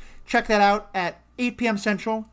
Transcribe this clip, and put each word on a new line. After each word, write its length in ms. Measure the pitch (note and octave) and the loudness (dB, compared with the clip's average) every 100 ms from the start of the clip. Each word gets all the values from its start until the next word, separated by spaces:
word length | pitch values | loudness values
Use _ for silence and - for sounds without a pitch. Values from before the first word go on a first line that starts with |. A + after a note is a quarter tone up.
| - - | -20 -20
check 220 | - A#3+ A3+ | -2 -2 2
that 160 | G#3 | 4
out 260 | G3+ G#3 - | 4 2 -2
at 260 | F#3+ F3 - _ - | -6 -6 -8 _ -4
eight 200 | B3 A#3+ | -4 0
P 100 | A#3 | -2
M 80 | G3+ | 0
Central 540 | G#3+ G3+ A3+ A3 A3 | -2 -2 -2 -4 -6